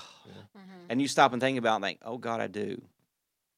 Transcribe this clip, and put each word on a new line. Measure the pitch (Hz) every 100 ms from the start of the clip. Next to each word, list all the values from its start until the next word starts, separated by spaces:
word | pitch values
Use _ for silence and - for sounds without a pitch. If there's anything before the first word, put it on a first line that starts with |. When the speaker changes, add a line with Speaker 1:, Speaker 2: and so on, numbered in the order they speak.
| - - -
Speaker 1:
Yeah. | 98 101 -
Speaker 2:
Mm-hmm. | 185 - -
Speaker 3:
and | 120
you | 139
stop | - 139
and | 123
think | 131 135
about, | 113 110
like, | 98 85
"Oh, | - 123
God, | 113 113
I | 104
do." | 98 101 95 - _ _ _ _ _ _